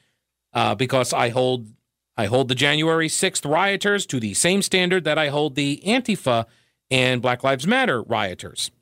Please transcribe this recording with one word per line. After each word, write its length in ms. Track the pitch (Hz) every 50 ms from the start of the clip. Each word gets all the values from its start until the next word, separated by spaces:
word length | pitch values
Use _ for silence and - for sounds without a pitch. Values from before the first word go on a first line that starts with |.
| _ _ _ _ _ _ _ _ _ _ -
uh, 220 | 117 113 110 110
because 380 | 101 131 123 135 131 120 - -
I 160 | 135 123 117
hold, 400 | 113 127 127 127 127 123 110 107 - _ _ _ _ _ _ _ -
I 120 | - 107
hold 220 | 101 123 131 135 120
the 60 | 131
January 540 | 120 143 143 147 151 156 160 160 165 160 151
sixth 360 | - - 190 185 185 - -
rioters 600 | 143 151 170 196 196 196 190 - 208 202 202 190
to 140 | - 143 127
the 140 | 113 104 95
same 280 | - - 170 190 202 190
standard 420 | - - 185 180 175 185 185 151
that 140 | 156 151 156
I 100 | 156 143
hold 260 | 135 147 151 151 127
the 280 | 147 143 143 147 - -
Antifa 600 | 185 233 269 - - 196 - - 135 120 117 110 - _ _ _ _ _ _ _ -
and 320 | 131 131 127 127 127 123 110
Black 200 | 127 123 120 -
Lives 240 | 135 139 123 135
Matter 360 | 185 247 269 262 202 135 113 95
rioters. 680 | - 113 107 104 92 90 - - 87 - - - - _ _